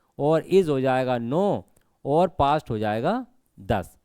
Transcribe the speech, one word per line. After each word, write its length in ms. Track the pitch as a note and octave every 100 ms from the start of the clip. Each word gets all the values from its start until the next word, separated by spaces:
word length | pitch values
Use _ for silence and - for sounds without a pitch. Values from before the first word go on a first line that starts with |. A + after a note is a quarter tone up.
| _ -
और 240 | C#3+ D#3+
इज 260 | - F#3+ F3
हो 100 | C3+
जाएगा 360 | C3 B2+ B2+ B2
नौ, 460 | A#2 D3+ G3+ C3 - _ _ _ C3+
और 220 | D3+ F#3 -
पास्ट 300 | C#3 D#3 -
हो 80 | A2+
जाएगा 480 | G#2+ G#2+ C#3 A#3 B3 _ _ -
दस। 400 | G2 G#2 F2+ -